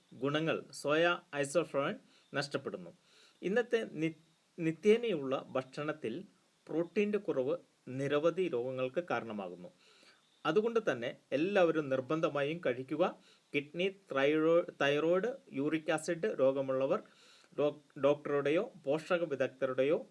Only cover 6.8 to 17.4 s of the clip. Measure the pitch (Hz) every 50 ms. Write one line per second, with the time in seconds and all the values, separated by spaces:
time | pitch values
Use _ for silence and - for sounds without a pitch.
6.8 | 170 170 - 214 208 208 208 202 202 - 151 135 127 135 165 170 - _ _ _
7.8 | _ - 127 131 139 139 143 147 151 170 165 175 185 170 131 120 120 131 131 127
8.8 | 127 127 127 - - - 131 117 117 113 110 104 98 90 90 87 87 85 - _
9.8 | _ - - _ _ - _ _ _ _ _ _ - 151 160 208 214 233 233 226
10.8 | 220 175 139 123 117 135 - - _ _ 143 135 156 190 202 196 180 165 156 156
11.8 | 151 135 131 131 127 123 156 160 165 160 143 143 139 143 160 175 - 147 123 123
12.8 | 131 131 156 147 175 208 - - _ _ _ _ _ _ - 143 139 143 - 170
13.8 | 180 196 190 - _ - - 135 135 143 151 156 156 160 165 170 175 - - -
14.8 | 147 139 143 147 156 165 175 185 185 240 254 - - - - 135 139 151 160 160
15.8 | 156 - 160 151 - - 170 165 165 220 - - 131 135 135 139 135 135 135 131
16.8 | 131 139 175 - - - _ _ - - - -